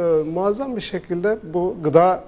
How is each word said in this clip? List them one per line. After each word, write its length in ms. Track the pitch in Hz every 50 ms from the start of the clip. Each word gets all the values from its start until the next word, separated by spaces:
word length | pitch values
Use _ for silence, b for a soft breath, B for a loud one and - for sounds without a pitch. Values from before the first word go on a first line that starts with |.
| 175 170 160 156 156 156 165
muazzam 420 | 175 190 202 208 220 277 269 247
bir 60 | 208
şekilde 560 | - - - 175 - - 175 175 175 208 220 220 -
bu 340 | 160 156 175 175 185 - 175 156
gıda, 400 | 151 135 165 175 185 180 - -